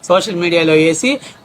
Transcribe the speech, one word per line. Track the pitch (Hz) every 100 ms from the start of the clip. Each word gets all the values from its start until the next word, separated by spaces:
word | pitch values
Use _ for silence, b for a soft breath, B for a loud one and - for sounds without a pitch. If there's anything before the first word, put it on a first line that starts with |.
| -
సోషల్ | 185 185 175
మీడియాలో | 175 170 160
వేసి | 156 160 156 254 277 B B